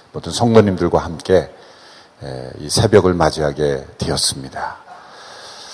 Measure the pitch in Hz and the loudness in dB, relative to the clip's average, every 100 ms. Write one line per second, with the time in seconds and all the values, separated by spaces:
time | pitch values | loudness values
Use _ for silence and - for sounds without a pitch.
0 | _ 78 - - 117 110 101 87 85 80 | _ -12 -8 -2 4 6 4 2 0 0
1 | 82 78 - 92 69 - - - - - | -2 -6 2 2 2 -8 -20 -20 -20 -20
2 | - _ 71 64 64 - 73 - 113 104 | -20 _ -12 -12 -12 -12 -4 0 4 6
3 | 90 87 78 78 73 71 73 67 67 - | 6 4 2 0 -2 0 -2 -2 -6 -8
4 | - 73 - 71 67 - - - - - | -4 -2 -4 -6 -10 -10 -10 -12 -18 -20
5 | - - - - - - - | -20 -20 -20 -20 -20 -20 -18